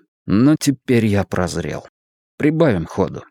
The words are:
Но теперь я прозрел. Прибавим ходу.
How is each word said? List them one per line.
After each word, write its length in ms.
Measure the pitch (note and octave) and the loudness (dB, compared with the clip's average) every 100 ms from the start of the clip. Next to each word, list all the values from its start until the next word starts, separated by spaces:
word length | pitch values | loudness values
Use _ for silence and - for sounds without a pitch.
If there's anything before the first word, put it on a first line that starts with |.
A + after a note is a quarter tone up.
| _ _ - | _ _ -2
Но 300 | G2 C3+ D#3 | 2 2 2
теперь 500 | - C3+ - A#2+ A2 | 0 -2 0 2 2
я 180 | G2+ | 0
прозрел. 640 | F#2 G2 F2 D#2+ D2+ C#2 - _ _ _ _ - | -2 -4 -4 -4 -8 -10 -14 _ _ _ _ -4
Прибавим 480 | D3+ D#3+ D#3+ F#2 | -2 2 2 0
ходу. 400 | D#2+ - D#2+ C#2 - | -4 -4 -4 -6 -16